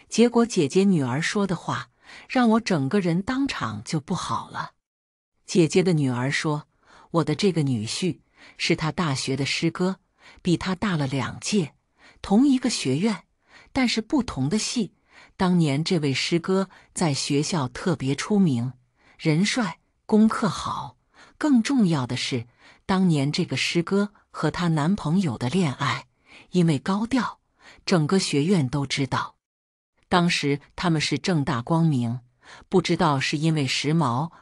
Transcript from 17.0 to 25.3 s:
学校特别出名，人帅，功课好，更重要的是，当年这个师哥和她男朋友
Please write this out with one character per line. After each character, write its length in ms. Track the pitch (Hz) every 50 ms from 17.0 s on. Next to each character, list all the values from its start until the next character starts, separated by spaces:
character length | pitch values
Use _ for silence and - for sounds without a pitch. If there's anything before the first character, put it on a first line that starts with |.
| 180 160
学 300 | 143 - - - 147 139
校 260 | 156 - - 160 131 123
特 280 | - - - 196 160
别 180 | - 131 131 139
出 240 | 135 - - 214 202
名， 360 | 196 165 131 117 120 131 - _ _ _ _ _ _ _ _ -
人 260 | - 160 151 160 196
帅， 360 | 208 - 254 226 170 - _ _ _ _ _ _
功 220 | - 220 214 220 220
课 200 | - - - 185
好， 500 | - - - - - - - - - _ _ _ _ _ - - _ -
更 240 | - 311 269 233 214
重 240 | - 285 254 214 170
要 180 | 165 143 127
的 100 | 117 123
是， 300 | 123 - - 139 120 113 _ _ _ _ - - _ _
当 220 | - 196 185 190 180
年 240 | 160 143 135 147
这 120 | - - 170
个 120 | - 135 127
师 240 | - - - 170
哥 320 | 170 - 190 196 202 208 _ _ _ _
和 220 | - - - 151
她 160 | 151 - 175 170
男 260 | 160 151 143 165 202
朋 260 | - - 147 160 196
友 160 | 196 156